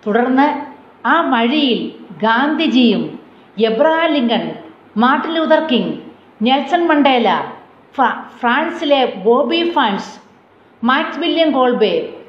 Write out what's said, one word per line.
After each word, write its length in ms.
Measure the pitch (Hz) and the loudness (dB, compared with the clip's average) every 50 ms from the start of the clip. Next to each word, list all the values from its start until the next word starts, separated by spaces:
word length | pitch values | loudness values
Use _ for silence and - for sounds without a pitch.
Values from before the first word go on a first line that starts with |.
| _ | _
തുടർന്ന് 440 | 214 202 233 240 254 254 262 277 294 294 285 - - - - - - - - - 233 | 0 0 0 2 2 2 2 2 2 0 -2 -8 -14 -18 -20 -20 -20 -20 -8 -2 0
ആ 40 | 277 330 330 277 262 | 0 0 2 0 0
വഴിയിൽ 460 | 233 233 240 277 311 294 262 226 185 160 - - - - - - - 208 | 0 0 0 0 0 0 0 0 -2 -4 -8 -12 -14 -20 -20 -12 -2 0
ഗാന്ധിജിയും 800 | 220 226 233 269 302 311 - 330 294 220 254 254 226 202 175 - 151 - - - - - - - - - - 220 220 | 0 2 2 2 0 0 0 0 2 2 4 4 4 2 2 -2 -6 -8 -14 -18 -20 -20 -20 -20 -20 -4 -2 0 0
എബ്രഹാം 400 | 220 - 285 320 320 320 330 330 302 | 2 2 2 2 2 2 0 0 0
ലിങ്കൺ, 280 | 294 247 233 233 196 - - - - - - - - - - - 208 | 0 0 0 0 0 -2 -4 -10 -12 -16 -20 -20 -20 -20 -12 -2 0
മാർട്ടിൻ 340 | 233 254 277 302 - 320 330 | 2 2 2 0 -2 -4 -4
ലൂതർ 260 | 330 320 262 311 311 311 - | -2 0 2 2 2 2 0
കിങ്, 240 | 247 220 185 165 156 - - - - - - - - _ 214 240 | 0 0 0 -2 -6 -8 -12 -18 -20 -20 -20 -20 -10 _ 0 0
നെൽസൺ 340 | 262 285 285 - 359 339 339 330 | 0 0 0 0 -2 0 2 2
മണ്ടേല, 400 | 311 294 277 277 262 247 233 202 175 151 143 - - - - - - - - _ _ | 2 4 4 4 2 2 2 2 0 0 -2 -8 -12 -16 -20 -20 -20 -20 -20 _ _
ഫ്രാ-, 220 | - 262 226 196 - - - - - | 0 0 0 0 -4 -10 -16 -16 -4
ഫ്രാൻസിലെ 640 | - 240 240 277 320 339 339 - 339 294 285 269 262 - - 196 180 208 | -2 0 0 0 -2 -4 -6 -6 0 0 2 2 2 0 -2 -2 0 2
ബോബി 340 | 233 262 285 240 330 339 339 339 339 | 2 2 2 0 0 -2 -2 0 0
ഫാൻസ്, 360 | 302 269 220 196 196 - - - - - - _ _ _ _ _ _ _ _ _ _ | 0 0 0 0 -4 -6 -10 -16 -20 -20 -20 _ _ _ _ _ _ _ _ _ _
മാക്സിമിലിയൻ 680 | - 233 262 285 320 320 - 277 320 339 349 330 330 311 269 269 | -2 0 0 0 0 -4 -6 -4 -4 -2 0 2 2 2 2 2
കോൾബെ 360 | 254 247 247 202 220 196 175 160 - - - - - | 2 2 2 2 0 0 0 -2 -4 -6 -12 -16 -20